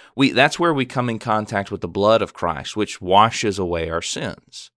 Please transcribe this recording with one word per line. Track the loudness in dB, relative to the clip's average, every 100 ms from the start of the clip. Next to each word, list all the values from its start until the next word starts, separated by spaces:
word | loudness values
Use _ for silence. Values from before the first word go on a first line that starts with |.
| -10 0
we, | 2
that's | 4 2 2
where | 0
we | 0 -2
come | -2 -4
in | -4
contact | -2 -2 -2 -4 -4
with | -6
the | -6
blood | 2 4 4
of | 2
Christ, | -4 -4 -4 -6 -4
which | -4 -4
washes | 2 4 4 2 -2 -2
away | -2 -2 -2
our | -4
sins. | -6 -6 -8 -10 _ -20 -20